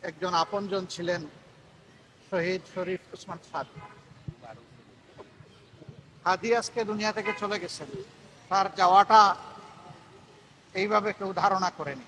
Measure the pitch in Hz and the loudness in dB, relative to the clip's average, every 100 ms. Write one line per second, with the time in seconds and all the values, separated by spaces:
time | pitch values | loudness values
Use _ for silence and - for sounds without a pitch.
0 | - 160 180 175 165 202 202 196 185 - | -12 -6 -2 0 0 -4 -4 -6 -6 -8
1 | 175 175 151 - - - - - - - | -4 -4 -6 -18 -20 -20 -20 -20 -20 -20
2 | _ _ - 185 170 185 - 185 180 185 | _ _ -6 -4 -2 -4 -6 -8 -6 -6
3 | - - - 170 - 156 131 156 - - | -10 -20 -14 -16 -10 -10 -10 -14 -20 -20
4 | - - - - 120 113 - - - - | -20 -18 -18 -16 -20 -20 -20 -20 -20 -20
5 | _ - - - - - - - - - | _ -20 -20 -20 -20 -20 -20 -20 -20 -20
6 | - - - 185 208 233 - - 214 214 | -20 -6 -2 0 2 0 0 -6 -4 -2
7 | 214 214 202 214 208 202 170 - 143 - | -4 -2 -6 -4 -4 -6 -8 -12 -12 -14
8 | - - - - - 190 190 - 180 190 | -16 -20 -20 -20 -2 0 0 4 6 8
9 | 202 220 202 180 - - - - - - | 8 8 8 4 -8 -20 -20 -20 -20 -20
10 | - - - - - - - 190 208 214 | -20 -20 -20 -20 -20 -20 -12 -4 0 0
11 | 208 196 196 185 190 190 180 - 143 135 | 0 -4 -6 0 2 2 0 -4 -10 -10